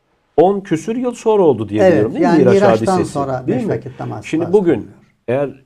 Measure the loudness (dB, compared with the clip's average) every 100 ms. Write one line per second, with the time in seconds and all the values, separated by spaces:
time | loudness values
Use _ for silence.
0 | _ _ _ 2 2 2 -4 -6 -4 -6
1 | -6 -4 0 2 2 2 -2 2 2 2
2 | 0 0 2 4 4 4 4 2 0 -2
3 | -2 -4 -6 -6 -4 -4 -4 -6 -8 -12
4 | -12 -12 -6 -6 0 0 2 -2 -4 -18
5 | _ _ -6 -4 -4 -10